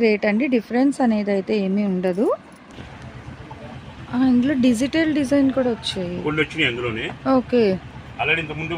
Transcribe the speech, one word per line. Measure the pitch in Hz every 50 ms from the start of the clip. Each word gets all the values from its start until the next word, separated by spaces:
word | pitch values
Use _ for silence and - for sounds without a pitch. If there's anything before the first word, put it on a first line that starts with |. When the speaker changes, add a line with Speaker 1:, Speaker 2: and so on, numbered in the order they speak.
| 233
Speaker 1:
రేట్ | 220 208 202 - 214 202
అండి, | 220 285 285 254
డిఫరెన్స్ | 226 - - 220 247 269 285 262 - 262
అనేది | 233 220 208 202 202 202
అయితే | 196 185 - 220 208 190
ఏమీ | 190 196 208 208 196 185
ఉండదు. | 185 180 185 175 190 254 392 587 - - - - - - - - - - - - - - - - - - - - - - - - - - - - - - - - - - - 247
ఆ, | 247 262 262 247
ఇందులో | 247 240 285 302 254 233
డిజిటల్ | 254 240 214 277 247 - 320 330 311 285
డిజైన్ | 302 277 247 285 285 269 269 247
కూడా | 269 247 247 226
వచ్చాయి. | - - - - 190 180 175 175 175 175
Speaker 2:
కొన్ని | 156 151 156 147
వచ్చినాయి | 156 - 160 151 127
అందులోనే. | 120 123 120 117 107 110 135 180 - - - 269 269
Speaker 1:
ఓకే. | 254 226 - 247 240 220 196 185 170 - - - - - - - -
Speaker 2:
already | 120 147 160 165 160
ఇంతకు | 151 151 151
ముందు | 160 160 170